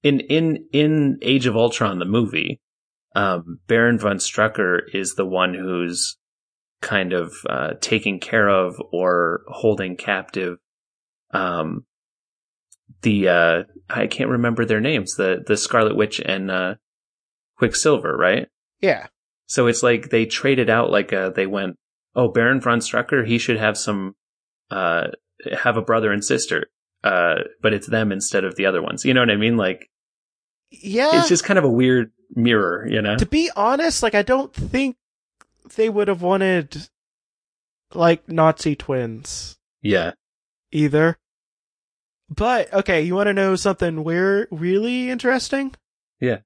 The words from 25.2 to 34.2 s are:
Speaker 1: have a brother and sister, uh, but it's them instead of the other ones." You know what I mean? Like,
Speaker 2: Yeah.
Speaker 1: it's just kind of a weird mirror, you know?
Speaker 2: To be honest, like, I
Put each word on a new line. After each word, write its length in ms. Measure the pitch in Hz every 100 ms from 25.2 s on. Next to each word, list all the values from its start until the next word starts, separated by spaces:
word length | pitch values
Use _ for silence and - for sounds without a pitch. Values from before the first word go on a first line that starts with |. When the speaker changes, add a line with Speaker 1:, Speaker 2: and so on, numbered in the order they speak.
| _ _ - -
Speaker 1:
have 160 | 123 113
a 40 |
brother 280 | - 113 110
and 120 | 101 -
sister, 420 | 113 - 78 - _ _ _
uh, 320 | - 92 85 76 - -
but 120 | 110
it's 140 | 101 -
them 240 | 113 107
instead 320 | 98 - 101
of 120 | 95 92
the 100 | 95
other 160 | 92
ones." 240 | 78 - 135
You 80 |
know 80 | 127
what 80 | 120
I 60 | 104
mean? 180 | 110 117
Like, 320 | 95 92 - _ _ _ _ _ _ _ _
Speaker 2:
Yeah. 480 | - 202 214 285 330
Speaker 1:
it's 100 | 339
just 140 | 170 -
kind 140 | 196
of 40 | 143
a 40 |
weird 400 | 117 127 127 113 _ _
mirror, 560 | 123 120 110 90 90 113
you 120 | 110
know? 160 | 104 107
Speaker 2:
To 80 | -
be 260 | 302 339 -
honest, 460 | 214 277 330 -
like, 120 | 233
I 80 | 208